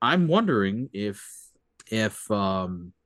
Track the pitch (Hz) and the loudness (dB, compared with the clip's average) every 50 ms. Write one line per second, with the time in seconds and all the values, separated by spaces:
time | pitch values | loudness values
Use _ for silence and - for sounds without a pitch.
0 | 117 127 160 180 175 156 160 214 233 190 139 107 98 98 101 117 131 - - 98 | 2 4 4 4 4 4 4 4 4 4 4 4 2 2 0 -2 -6 -6 -6 -6
1 | 104 104 98 - - - - - - - _ _ _ _ _ - - - 110 110 | -4 -4 -6 -8 -12 -18 -20 -20 -20 -20 _ _ _ _ _ -20 -10 -4 -2 0
2 | 110 107 - - - - 107 101 98 95 95 95 92 90 90 87 87 87 - _ | 0 -2 -2 -6 -6 -2 -2 0 0 0 0 -2 -4 -6 -8 -10 -12 -16 -20 _
3 | _ | _